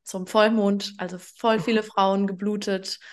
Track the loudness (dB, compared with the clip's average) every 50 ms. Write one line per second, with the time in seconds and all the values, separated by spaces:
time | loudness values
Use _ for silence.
0 | _ -12 -10 -10 -8 0 2 4 4 4 4 4 2 2 2 0 -2 -8 -10 -8
1 | -10 -10 -10 -12 -16 -18 -16 -2 0 2 2 2 2 2 0 0 0 0 0 2
2 | 2 2 2 2 0 -2 -4 -4 -4 -4 -4 -4 -4 -4 -4 -4 -4 -8 -12 -12
3 | -14 -20